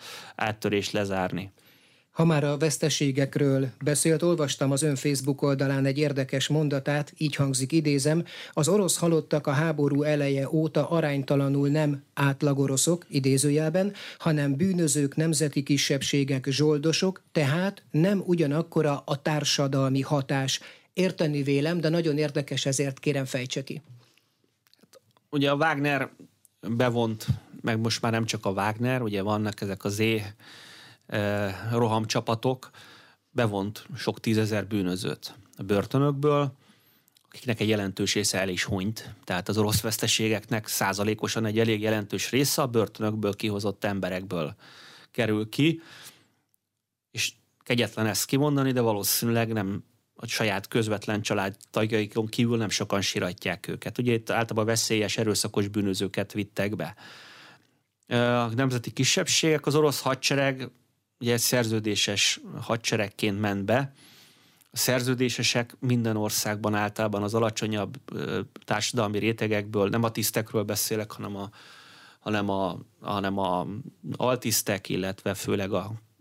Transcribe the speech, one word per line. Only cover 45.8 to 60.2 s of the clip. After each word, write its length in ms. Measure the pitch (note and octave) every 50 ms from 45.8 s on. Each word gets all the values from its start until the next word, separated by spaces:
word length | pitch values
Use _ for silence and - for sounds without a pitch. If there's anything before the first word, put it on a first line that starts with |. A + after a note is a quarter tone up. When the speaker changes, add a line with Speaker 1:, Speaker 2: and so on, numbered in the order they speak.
| - - - - - - - _ _ _ _ _ _ _ _ _ _ _ _ _ _ _ _ _ _ _
Speaker 1:
És 200 | - A#2 - - - _ _ _ _ _ _
kegyetlen 420 | - B2+ A#2+ A#2 A2 - A2 A2
ezt 200 | G#2+ G2+ - -
kimondani, 460 | - C#3+ C3+ D3 D3+ C#3+ C#3 C3+ C3
de 100 | B2+ B2+
valószínűleg 720 | A#2 A2+ G#2 G2+ G2 - - - A#2+ A#2 A2+ A#2 A2+ A2+ A2+
nem, 300 | G#2+ F#2+ F#2+ G2+ - - _ _ _ _ _ _
a 120 | - -
saját 400 | A2+ - - A2+ G#2+ F#2+ G2 G2
közvetlen 540 | - - A#2+ A2 A2 G#2+ G2+ - A2 G#2+ G#2
családtagjaikon 1040 | G#2+ - G#2+ G#2 G2 G2 F#2+ - - - - A2+ A2 A2 A2+ G#2+ G#2 G#2+ - A#2 A2
kívül 300 | G#2+ - - A#2+ A#2 A#2+
nem 120 | A2+ A2 F#2+
sokan 320 | - - G#2 - G2+ G2
siratják 680 | F#2+ - - G#2 G2 F2+ G2 - - F#2+ F2 F#2+ -
őket. 300 | - E2 - - G#2 -
Ugye 160 | - B2 B2 A#2
itt 160 | A2 A2 -
általában 360 | F#2+ A2+ A#2 - A2 A2+ G#2+
veszélyes, 520 | A2+ A2+ A2 - - A#2 G#2+ G#2 G2 -
erőszakos 500 | - A2+ G#2+ G2 - - G2+ - A2 G2+
bűnözőket 640 | G2+ G#2 G#2+ G2+ G2 F#2+ G2+ G2+ F#2 - G#2 G2 - -
vittek 420 | G#2+ G2 - _ - G2 G#2 G#2
be. 200 | F2 D2+ - - - - - - - - - - - - - - - _ _ _ _ _ _ _ _ _
Ö, 100 | - A#2+
a 300 | A#2+ A#2+ A#2+ B2 A#2+ A#2+
nemzeti 440 | A2+ A2 B2 C3+ B2+ B2+ A#2+ - -
kisebbségek, 720 | - - C3 - - F#3 D3 - - - - D#3+ D#3 D3 -
az 100 | D3+ C#3
orosz 260 | D#3 D3+ C#3+ C#3 -
hadsereg 680 | - C3 C3 C3